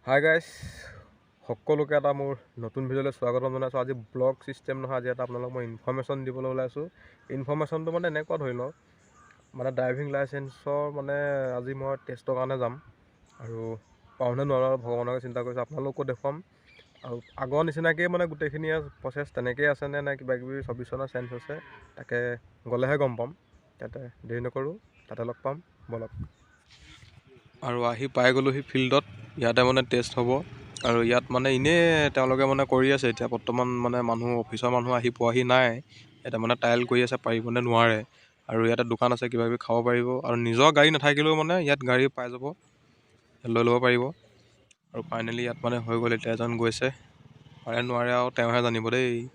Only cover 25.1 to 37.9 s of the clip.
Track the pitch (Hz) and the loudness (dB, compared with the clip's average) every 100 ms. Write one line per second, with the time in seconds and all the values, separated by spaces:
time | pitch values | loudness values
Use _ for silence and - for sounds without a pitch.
25.1 | 110 117 117 135 147 - _ - 113 110 | -8 -8 -6 -8 -8 -14 _ -12 -10 -10
26.1 | - - _ _ _ _ - - - - | -12 -12 _ _ _ _ -20 -20 -20 -20
27.1 | - _ - _ _ 131 120 120 117 139 | -20 _ -20 _ _ -4 0 0 -2 -2
28.1 | 127 123 131 135 135 139 135 127 135 - | 4 6 6 2 0 -2 0 4 2 2
29.1 | - - - 117 117 127 131 123 123 117 | -18 -16 0 2 6 6 4 2 0 0
30.1 | - 120 135 180 - - - 123 117 117 | -2 0 0 -2 -16 -18 -4 2 2 4
31.1 | 120 131 127 135 131 143 170 170 160 147 | 2 2 0 2 2 4 6 6 4 4
32.1 | 135 131 131 135 135 139 131 131 139 123 | 2 2 4 4 2 2 4 4 4 2
33.1 | 113 120 117 - 123 123 123 120 123 120 | 0 -4 -2 -2 0 0 0 0 0 0
34.1 | 117 120 120 110 110 123 123 120 123 120 | -2 0 -2 -4 -2 0 0 2 0 0
35.1 | - 117 123 123 127 127 117 - - - | 0 2 2 4 4 4 0 -10 -20 -20
36.1 | - 127 113 113 123 120 120 120 123 123 | -14 -6 -2 0 2 4 2 4 2 2
37.1 | 127 117 113 117 120 123 117 117 | -2 -2 -2 0 -2 2 6 6